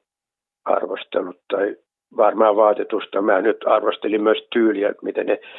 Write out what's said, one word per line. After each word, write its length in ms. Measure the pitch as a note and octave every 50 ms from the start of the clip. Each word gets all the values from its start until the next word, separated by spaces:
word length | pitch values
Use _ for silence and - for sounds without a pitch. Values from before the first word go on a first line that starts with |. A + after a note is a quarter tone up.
| _ _ _ _ _ _ _ _ _ _ _ _ -
arvostellut, 760 | - F#2+ F#2+ - - G2 - - - - - F#2+ F2+ F2 _ _ -
tai 280 | - F#2+ G2 G#2 - - _ _ _ _ _ _ -
varmaan 400 | - A2 G#2 G2+ G2+ A2+ A2 G#2
vaatetusta. 680 | G#2 A2 G#2+ G#2+ - G2+ - - G2+ - - - G2 G2+
Mä 180 | A2 G#2 F#2
nyt 260 | G2 A2+ G2+ - -
arvostelin 560 | A2+ A2+ G#2+ G#2 G#2+ G#2 - - A2+ G#2 A2 G#2+
myös 240 | A2 G#2+ - - - -
tyyliä, 420 | B2 A#2 A2+ G#2 G2 G2+ G#2 - - -
miten 240 | F#2+ G2 G#2+ G#2
ne 120 | - A2 - - - -